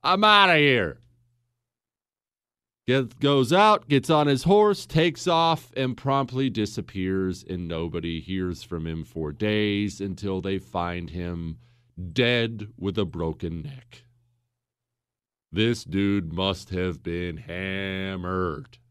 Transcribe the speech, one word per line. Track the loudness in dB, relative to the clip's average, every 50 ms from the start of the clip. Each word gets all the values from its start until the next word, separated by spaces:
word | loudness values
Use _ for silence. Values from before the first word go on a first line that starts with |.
"I'm | 2 2 2 4 6
outta | 6 8 8 8 6 6
here." | 6 6 4 4 4 2 -2 -4 -10 _ _ _ _ _ _ _ _ _ _ _ _ _ _ _ _ _ _ _ _ _ _ _ _ _ _ _ _ _ _ _ _ _ _ _ _ _ 0
Get, | 0 0 0 -2 -6 0
goes | 2 4 4 4 4 4
out, | 6 6 8 6 6 4 2 0
gets | 0 0 2 4
on | 4 4 4 4
his | 2 2 4
horse, | 4 6 6 6 4 2 0 -4
takes | -2 0 2 2 2 0 -2 -2 0
off, | 2 4 4 2 2 0 -4 -10 -6
and | -4 -4 -4 -4 -4
promptly | -2 0 0 0 0 -2 -2 -2 -2 -2
disappears, | 0 -2 -2 -2 -4 -8 -10 -8 -6 -4 -2 -2 0 0 -2 -2 -4 -6 -8
and | -10 -8 -6 -6 -6
nobody | -4 -4 -6 -4 -6 -6 -6 -4 -6 -6
hears | -6 -6 -4 -4 -4 -4 -4 -8 -10
from | -10 -8 -6 -6 -6
him | -6 -6 -8
for | -10 _ -6 -6 -6 -6
days | -4 -2 0 0 0 0 0 0 -2 -2 -4 -4 -6
until | -8 -8 -8 -6 -6 -6 -6 -4
they | -4 -4 -4 -6
find | -6 -6 -4 -4 -4 -4 -4 -8 -10 -10
him | -8 -8 -6 -6 -6 -6 -8 -8 -10 -12 _ _ _ _ _ _ _ -12 -12 -8 -2
dead | 0 2 2 2 0 0 -2 -4 -8 -12 -14 -12 -6
with | -6 -4 -2 -2
a | -4
broken | -4 -2 -4 -4 -4 -4 -6 -6 -8 -8 -8
neck. | -10 -12 -14 -16 -20 _ -20 -20 _ _ _ _ _ _ _ _ _ _ _ _ _ _ _ _ _ _ _ _ _ _ _ _ _ _ _ _ _ _
This | -2 0 2 2 2 -2 -6
dude | -4 -2 0 2 2 2 0 -2 -4
must | -4 -2 -2 -2 -2 -4 -6 -8
have | -4 -2 -2 -2 -4 -6 _
been | -6 -6 -4 -6 -6 -8
hammered. | -10 -12 -12 -10 -8 -6 -6 -6 -6 -6 -6 -6 -6 -6 -6 -6 -6 -6 -2 -2 0 0 0 -2 -6 -10 -16 -20 _ _ _